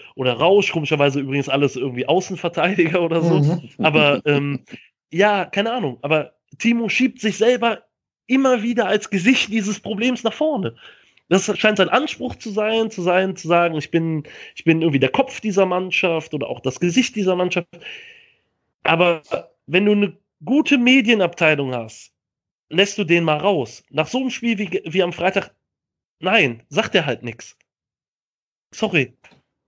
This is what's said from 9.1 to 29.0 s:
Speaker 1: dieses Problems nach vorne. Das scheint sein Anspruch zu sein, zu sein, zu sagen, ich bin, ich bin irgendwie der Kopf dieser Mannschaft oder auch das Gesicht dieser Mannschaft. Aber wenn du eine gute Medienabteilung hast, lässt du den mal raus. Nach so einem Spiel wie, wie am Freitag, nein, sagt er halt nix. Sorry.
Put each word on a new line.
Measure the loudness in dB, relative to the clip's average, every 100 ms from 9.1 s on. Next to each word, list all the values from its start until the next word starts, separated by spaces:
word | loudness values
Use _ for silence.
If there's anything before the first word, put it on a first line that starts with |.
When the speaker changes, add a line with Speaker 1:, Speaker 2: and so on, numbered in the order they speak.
| -2 2 2 0
Speaker 1:
dieses | -2 -2 -4
Problems | -6 -4 -2 -2
nach | -4
vorne. | -2 -2 0 -4 -8 -18 -20 _ _ 0
Das | 0 0 0
scheint | 2 4
sein | 2
Anspruch | 2 0 -6 -8 -8
zu | -8
sein, | -4 -2 0 -2
zu | -2
sein, | 0 2 0 -2
zu | 0
sagen, | 2 2
ich | 0 -2
bin, | -2 0 -4 -6 -14 -20
ich | -4
bin | 2 2
irgendwie | 4 2
der | 2
Kopf | 2 0 -2
dieser | -4 2
Mannschaft | 2 0 -2 -2 -2 -2 -4
oder | -6 -6
auch | -6
das | -6 -2
Gesicht | 0 2 0 0
dieser | 0 0
Mannschaft. | 0 -2 -6 -10 -18 -18 -20 -20 _ _ _ _ _ _
Aber | -2 2 2 0 -4 -10 -10 _ -4
wenn | 0 2
du |
eine | 2 0 -4 _ _
gute | -2 0 2 2
Medienabteilung | 4 4 4 2 0 0 0 2 -2
hast, | -6 -8 -16 -20 _ _ _ _ _ _
lässt | -2 -2 -2
du |
den | 0 2
mal | 2 0
raus. | 0 -2 -4 -10 _
Nach | -4 -2
so | -2
einem | -4
Spiel | -4 -4 -2
wie, | -4 -6
wie | -4 -2
am | -2
Freitag, | -2 -2 -2 -4 _ _ _ _ _ _ _
nein, | 0 2 2 -2 -6
sagt | -4 0
er | 0 0
halt | -4
nix. | -8 -12 -16 -20 _ _ _ _ _ _ _ _ _ _ _
Sorry. | -4 0 0